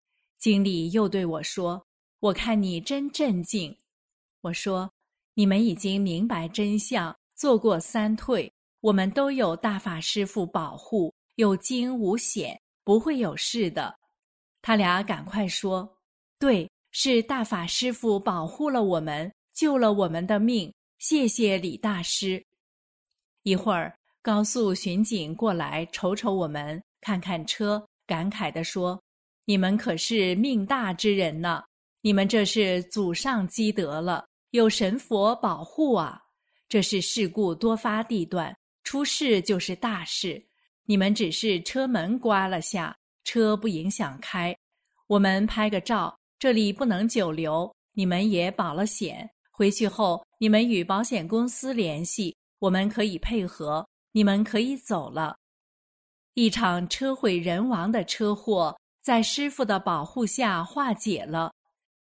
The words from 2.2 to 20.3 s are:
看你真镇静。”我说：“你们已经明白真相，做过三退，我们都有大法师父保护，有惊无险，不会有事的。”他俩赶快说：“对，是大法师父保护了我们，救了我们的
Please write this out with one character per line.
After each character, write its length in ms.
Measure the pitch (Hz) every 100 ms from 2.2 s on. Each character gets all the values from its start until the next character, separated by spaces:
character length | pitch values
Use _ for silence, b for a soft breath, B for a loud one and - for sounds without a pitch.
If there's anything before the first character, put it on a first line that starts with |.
| 214
看 280 | 185 226 214
你 200 | 190 170
真 280 | - 277 285
镇 320 | - 285 180
静。” 360 | 170 208 156 - _ _ _ _ _ _
我 100 | 175
说 400 | 170 202 185 190 - _ _ _ -
：“你 100 | 196
们 180 | 196
已 100 | 233
经 280 | 165 196 196
明 260 | 196 170 226
白 220 | 190 160
真 280 | 190 208 214
相， 380 | - 233 165 - _ -
做 220 | 285 226
过 220 | 220 170
三 360 | - 220 214 220
退， 360 | - 226 135 - _ _
我 120 | 214
们 180 | 202 190
都 200 | 190 277
有 240 | 262 196 165
大 220 | 220 196
法 240 | 214 165
师 240 | - 208 196
父 180 | 220
保 320 | 170 180 151 -
护， 380 | - 220 165 - _ -
有 200 | 214 190
惊 400 | - 254 247 254
无 220 | 196 226
险， 420 | - 208 139 - _ _
不 160 | - 214
会 200 | 262 277
有 180 | 202 160
事 320 | - 240 185
的。” 260 | 156 127 - _ _ _ _ _ _
他 120 | - 214
俩 280 | 185 180
赶 200 | 208 160
快 240 | 165 208 190
说 500 | - 196 185 196 _ _ _ _ _
：“对， 280 | 277 208 165 _ _
是 320 | - 269 233
大 220 | 226 269
法 240 | 220 190 170
师 260 | - 254
父 260 | 233 226 202
保 280 | 208 180 165
护 200 | - 302
了 140 | 254
我 180 | 202 170
们， 320 | 156 147 170 - _
救 240 | - 311 269
了 160 | 226
我 160 | 202 180
们 160 | 160
的 140 | 185